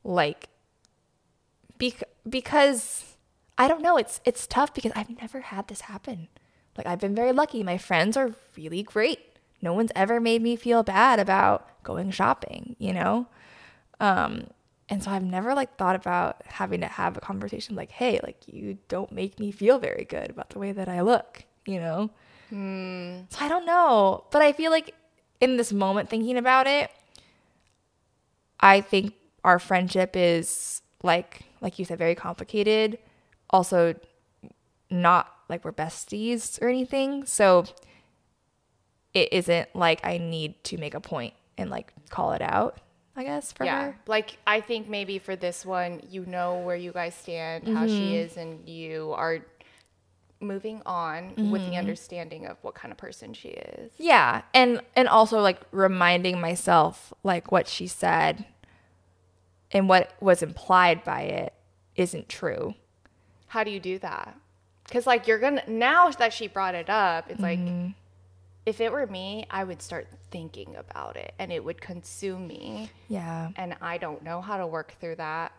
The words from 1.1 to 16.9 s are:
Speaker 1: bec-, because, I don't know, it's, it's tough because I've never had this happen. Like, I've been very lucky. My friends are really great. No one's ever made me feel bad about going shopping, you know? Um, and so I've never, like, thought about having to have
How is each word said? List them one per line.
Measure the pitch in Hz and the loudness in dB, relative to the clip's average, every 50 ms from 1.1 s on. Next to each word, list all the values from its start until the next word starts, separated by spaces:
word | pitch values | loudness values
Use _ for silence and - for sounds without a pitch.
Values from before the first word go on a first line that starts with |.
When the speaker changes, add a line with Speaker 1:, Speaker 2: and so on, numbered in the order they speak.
| _ _ _ _ _ _ _ _ _ _ _ _ _ _ | _ _ _ _ _ _ _ _ _ _ _ _ _ _
Speaker 1:
bec-, | 247 247 - - - _ _ _ _ 220 | -4 -4 -4 -6 -14 _ _ _ _ -6
because, | 247 262 - - 285 302 285 285 269 220 - - - - - - - _ _ _ _ _ _ _ _ | -6 -6 -6 2 4 6 6 6 4 0 -4 -6 -8 -10 -12 -14 -20 _ _ _ _ _ _ _ _
I | - 254 277 | 2 4 4
don't | 330 320 | 4 2
know, | 311 349 349 | 4 4 4
it's, | 285 214 - - - _ | 4 2 0 -8 -2 _
it's | 247 233 - - - | -2 -2 0 -10 -2
tough | - 247 285 285 - | 0 0 0 0 -2
because | 262 - 220 - | -6 -6 -4 -6
I've | 214 208 - 233 - | -6 -8 -8 -12 -14
never | 226 220 - 269 | -14 -14 -14 -14
had | 254 - 202 196 202 - | -14 -10 -10 -10 -10 -10
this | 208 - | -14 -16
happen. | - - 208 - - - 233 170 165 - _ _ _ _ _ _ _ _ _ | -14 -14 -16 -14 -12 -12 -12 -12 -14 -16 _ _ _ _ _ _ _ _ _
Like, | - - | -10 -6
I've | - 175 190 | -6 -4 -4
been | 202 196 202 | -2 -2 0
very | 226 240 254 | 2 2 2
lucky. | 254 269 311 302 - 226 | 4 2 2 0 -2 -6
My | 208 180 175 180 | -4 -4 -4 -6
friends | - - 190 165 170 208 226 | -2 0 2 2 4 2 2
are | 269 269 240 220 - _ _ _ | 0 0 0 -4 -10 _ _ _
really | - 151 160 165 185 | -16 -12 -8 -6 -8
great. | 208 - - 214 220 285 294 - _ _ _ _ _ _ _ _ | -8 -2 0 2 2 2 0 -2 _ _ _ _ _ _ _ _
No | - 170 | -4 -2
one's | 170 208 226 220 - | 0 0 0 -2 0
ever | 185 190 202 233 233 | 0 2 2 2 2
made | 226 233 226 233 | 2 2 2 2
me | 226 233 240 | 2 0 -2
feel | 226 - 240 233 233 | 0 2 4 4 4
bad | 220 202 190 196 233 269 240 214 | 4 4 4 6 6 6 6 4
about | 196 196 190 196 190 196 101 - - - _ _ _ | 4 2 4 4 6 4 4 2 -2 -12 _ _ _
going | - 185 160 - 190 | -8 -6 -6 -6 -6
shopping, | 190 - 190 226 - - - - - - - - 240 _ | -2 0 2 2 2 0 -4 -14 -12 -14 -14 -16 -12 _
you | 208 196 | -6 -4
know? | 185 180 165 185 208 240 247 - _ _ - - - - - - _ _ _ _ _ _ | -4 -2 0 0 0 0 -2 -6 _ _ -20 -20 -20 -20 -20 -20 _ _ _ _ _ _
Um, | 208 202 190 - 78 - - - - - - _ _ _ _ _ _ - | 2 2 2 2 0 -2 -4 -10 -12 -14 -18 _ _ _ _ _ _ -8
and | 202 196 | -6 -6
so | 185 196 | -4 -4
I've | 196 190 | -4 -4
never, | 185 185 180 185 202 240 277 | -4 -2 -4 -2 -2 0 -2
like, | 285 269 - _ - | -2 -2 -4 _ -4
thought | 190 180 185 | -2 0 0
about | 185 - 180 180 180 170 - - _ - | -2 -2 -2 -2 0 -2 -2 -4 _ -16
having | - - - 190 190 190 175 | -18 -8 -8 -6 -4 -4 -4
to | 175 | -6
have | - | -6